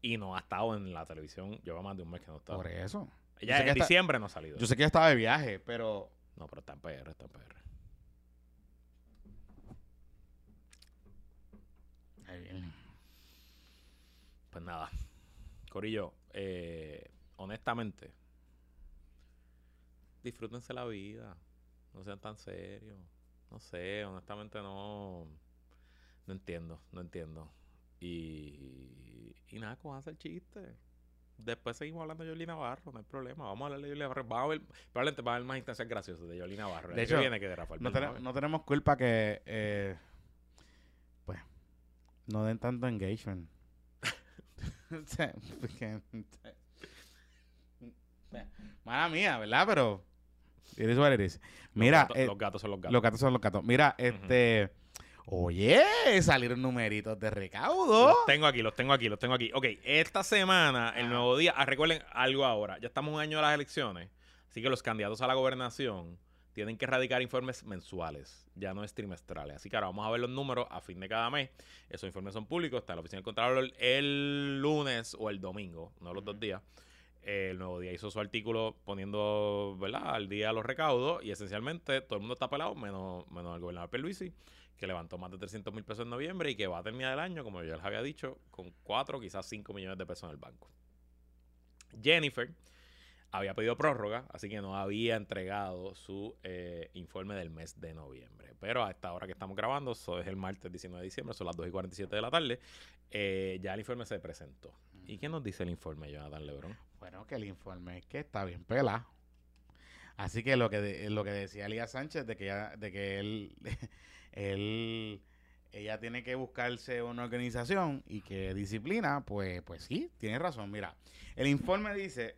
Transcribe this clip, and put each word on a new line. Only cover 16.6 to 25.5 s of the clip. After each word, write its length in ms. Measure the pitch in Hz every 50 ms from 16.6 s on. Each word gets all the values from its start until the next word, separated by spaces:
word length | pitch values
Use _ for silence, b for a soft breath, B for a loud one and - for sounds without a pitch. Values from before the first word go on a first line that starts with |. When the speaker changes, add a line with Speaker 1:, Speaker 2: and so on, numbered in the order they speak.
| 85 85 82 82 78 76 73 - - - - - - - -
Speaker 1:
honestamente, 760 | - 95 95 104 113 - - 117 117 117 104 95 - - - - _ _ _ _ - _ _ - _ _ _ _ - - - - - - - _ - - _ - - _ _ _ _ _ _ _ _ _ _ _ _ - _ _ _ -
disfrútense 500 | 123 117 - 113 107 113 123 120 - 127
la 100 | 123 123
vida. 520 | 120 113 101 95 101 107 113 117 107 95 90 - _ _ _ _ _ _ _ _ _ -
No 100 | - 92
sean 140 | 101 98 98
tan 160 | - 107 107
serios. 600 | 104 - - 95 92 92 92 98 104 107 110 104 95 90 87 _ _ _ _ _ _ _ _
No 80 | - 107
sé, 460 | - - - 87 87 92 101 104 104
honestamente 540 | 98 95 92 90 - 104 104 107 107 - 107
no, 680 | 101 98 98 98 98 104 104 104 101 98 92 87 82 80 76 76 _ _